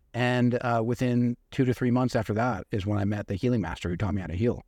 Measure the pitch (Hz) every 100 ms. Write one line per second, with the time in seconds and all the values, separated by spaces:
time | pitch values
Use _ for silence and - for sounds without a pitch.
0 | _ 117 123 123 120 120 123 117 113 120
1 | 123 120 120 120 _ - 127 123 123 123
2 | 127 120 107 104 123 98 - 107 98 104
3 | 101 104 - 101 123 120 85 87 85 87
4 | 101 101 90 90 120 -